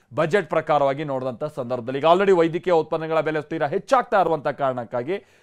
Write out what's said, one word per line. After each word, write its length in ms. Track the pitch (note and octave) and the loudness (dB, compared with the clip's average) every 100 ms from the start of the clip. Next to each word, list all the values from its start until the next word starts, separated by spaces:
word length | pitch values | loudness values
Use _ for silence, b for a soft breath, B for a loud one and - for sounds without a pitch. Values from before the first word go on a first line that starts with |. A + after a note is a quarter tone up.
| _ B2 | _ -4
ಬಜೆಟ್ 340 | D#3+ G3+ D#3+ | 0 0 0
ಪ್ರಕಾರವಾಗಿ 540 | D#3+ D#3 D3 C#3 C#3 | -2 0 2 2 -2
ನೋಡಿದಂಥ 400 | D#3 C3 C3 A#2 | -4 -4 -6 -6
ಸಂದರ್ಭದಲ್ಲಿ. 560 | D3+ D3 A#2+ B2 A#2 C3+ | -8 -8 -6 -6 -4 0
ಈಗ 60 | D#3 | 4
already 320 | F3+ G3+ F3+ | 4 6 4
ವೈದ್ಯಕೀಯ 360 | E3 E3 F#3 | 4 0 0
ಉತ್ಪನ್ನಗಳ 460 | E3 D#3 D#3+ D#3+ D#3+ | 0 0 -4 -2 -2
ಬೆಲೆ 220 | D3+ D#3 | 0 -4
ತೀರಾ 260 | D3 D#3+ D3 | -4 -4 -2
ಹೆಚ್ಚಾಗ್ತಾ 540 | F#3+ - C4 A#3+ G#3 | -4 0 0 2 2
ಇರುವಂಥ 260 | E3 D#3 D3 | 2 0 -2
ಕಾರಣಕ್ಕಾಗಿ, 800 | C#3 C3+ B2 A2+ B2 B2+ G3 - _ | -2 -2 -2 -6 -6 -4 -6 -10 _